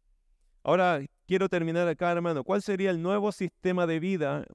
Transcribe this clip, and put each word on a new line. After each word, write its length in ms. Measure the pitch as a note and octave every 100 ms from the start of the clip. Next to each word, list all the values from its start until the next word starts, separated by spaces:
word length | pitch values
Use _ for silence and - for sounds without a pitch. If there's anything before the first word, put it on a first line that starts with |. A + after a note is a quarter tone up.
| _ _ _ _ _ _
Ahora, 380 | - F3 F3+ D3+ C#3 _ -
quiero 240 | F#3 F#3+
terminar 380 | F3+ E3 E3 F3
acá, 240 | D3+ F3
hermano. 320 | E3+ E3+ D3+
¿Cuál 180 | B2+ G3+
sería 300 | G#3 F#3+ G3
el 100 | E3+
nuevo 300 | F3 G#3 G#3
sistema 560 | - F3+ _ F#3 F3+ E3+
de 120 | D#3+
vida, 460 | F#3 F#3 C#3+ C#3+ -